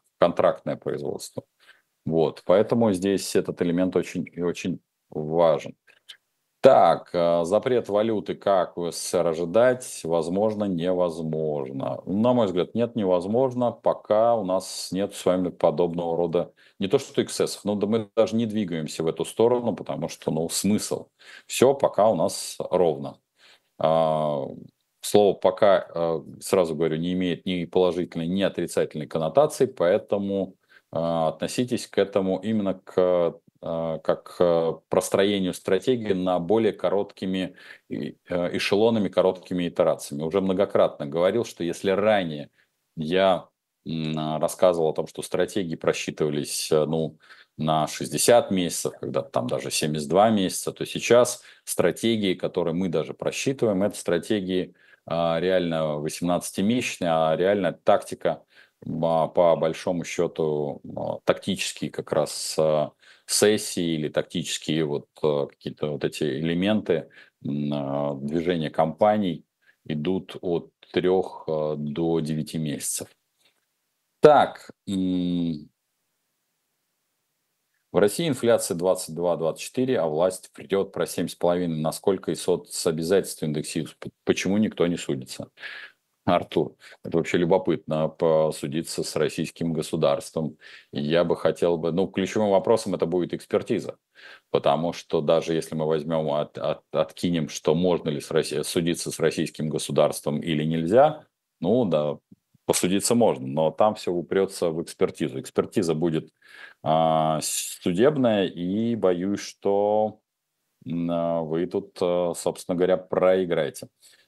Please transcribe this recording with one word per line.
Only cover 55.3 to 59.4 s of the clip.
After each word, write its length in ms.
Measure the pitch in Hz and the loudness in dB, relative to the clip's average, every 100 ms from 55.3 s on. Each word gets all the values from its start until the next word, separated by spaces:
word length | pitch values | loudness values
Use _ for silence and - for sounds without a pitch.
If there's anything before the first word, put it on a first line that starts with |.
| 82 | 0
реально 580 | 90 92 87 82 78 76 | 2 2 0 -2 -2 -2
восемнадцатимесячные, 1120 | 76 - 87 87 - - 98 123 120 - 87 | -6 -4 -2 -2 -2 -2 0 0 -2 -4 0
а 240 | 80 80 80 | 2 2 2
реально 360 | 92 104 87 | 2 2 0
тактика, 680 | 78 - 101 - - 87 80 _ _ - - - | -2 2 2 2 -4 -4 -4 _ _ -20 -16 -8
м, 180 | 80 | -2
а, 240 | 82 80 78 | 0 2 2
по 280 | - | 4